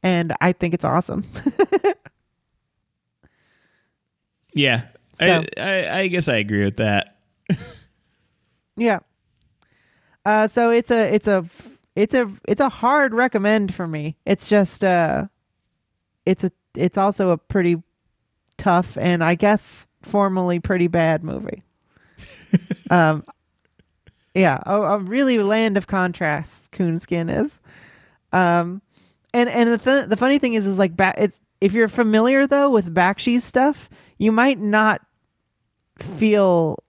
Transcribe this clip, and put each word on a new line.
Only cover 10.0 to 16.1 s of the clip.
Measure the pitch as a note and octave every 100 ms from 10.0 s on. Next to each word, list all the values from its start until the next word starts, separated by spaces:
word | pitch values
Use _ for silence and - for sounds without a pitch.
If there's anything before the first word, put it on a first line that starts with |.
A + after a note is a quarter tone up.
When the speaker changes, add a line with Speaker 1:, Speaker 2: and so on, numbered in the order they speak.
| _ _ G3+
Speaker 1:
Uh, | G#3+ G#3+
so | - A#3
it's | A#3 A#3
a, | A#3 G#3+
it's | G#3 G#3
a, | F#3+ E3+ - - - _ -
it's | G#3+ C4
a, | A3+ G3 -
it's | G#3
a | C4+
hard | - A#3+ D4 C4+
recommend | A3 B3+ A3 G3+ A3 G3+
for | F#3 F3
me. | D#3 D3+ - -
It's | G3 -
just, | G#3 F#3 -
uh, | G3 F3 D#3+ C2 G3+ _ _ _ _ _ _ _ _